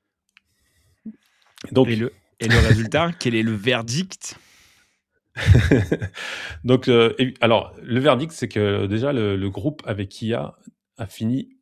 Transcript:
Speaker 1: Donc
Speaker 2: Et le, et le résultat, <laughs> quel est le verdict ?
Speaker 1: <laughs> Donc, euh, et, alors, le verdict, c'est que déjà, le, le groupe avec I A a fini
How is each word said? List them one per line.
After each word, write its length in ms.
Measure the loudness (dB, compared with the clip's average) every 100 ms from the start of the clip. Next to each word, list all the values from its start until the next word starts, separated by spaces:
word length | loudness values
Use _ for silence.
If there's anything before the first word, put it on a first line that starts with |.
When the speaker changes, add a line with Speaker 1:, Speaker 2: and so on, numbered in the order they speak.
| _ _ _ _ _ _ _ _ _ _ -20 -20 _ _ _ _ -2
Speaker 1:
Donc 160 | 2 2
Speaker 2:
Et 80 | 2
le, 180 | -4 -8 _ _
et 80 | 2
le 100 | 4
résultat, 520 | 4 2 2 -2 -2
<laughs> 60 | -2
quel 140 | -2
est 100 | -2
le 100 | -2
verdict ? 840 | -2 -2 -2 -2 -6 -8 -12 -18 -18 _ _ _ _ _ _ _ _ _ -2
Speaker 1:
<laughs> 60 | 6 6 6 2 2 -4 -6 -12 -14 -12 -14 -8
Donc, 260 | 2 2 4
euh, 240 | 4 4 2
et, 160 | -4 0
alors, 320 | 2 2 0 -12
le 180 | -4 0
verdict, 340 | 2 2 -2
c'est 160 | -8 -6
que 360 | -2 -2 -2 -2
déjà, 280 | -4 -2
le, 220 | -2 -2 -2
le 140 | -4
groupe 320 | -6 -8 -8 -8
avec 360 | -8 -8 -8
I 120 | -6
A 240 | -6 -8 -14 -20 _ _ -16
a 100 | -16
fini 500 | -8 -4 -4 -6 _